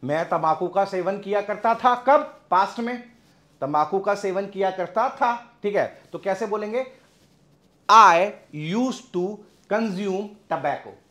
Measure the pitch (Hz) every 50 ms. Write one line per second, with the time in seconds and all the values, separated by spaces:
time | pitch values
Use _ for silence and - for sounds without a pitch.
0 | - 127 147 160 170 165 180 165 156 160 156 156 185 175 - 190 196 190 196 185
1 | 175 180 196 202 196 190 202 208 202 202 208 185 - 226 226 226 - 254 247 240
2 | - 254 277 302 302 - - - _ _ 170 185 196 196 - - 233 233 247 240
3 | - - - _ _ _ _ _ _ _ _ _ - 139 147 151 151 151 - 196
4 | 196 202 202 202 202 196 180 190 202 196 202 190 196 190 185 185 180 170 - 220
5 | 226 269 269 - 285 240 240 233 - - _ _ _ 208 202 190 139 104 - -
6 | - - - 165 - 196 190 190 233 208 196 214 214 208 214 247 262 247 - -
7 | _ _ _ _ _ _ _ _ _ _ _ _ _ _ _ _ _ _ 202 220
8 | 220 190 170 170 185 208 208 - - _ - 151 151 160 180 226 254 262 240 -
9 | - - - 180 180 190 214 208 - - _ _ _ _ 196 214 226 220 190 180
10 | 208 196 185 190 214 208 - - _ _ 170 151 139 147 135 123 - 110 95 -
11 | _ _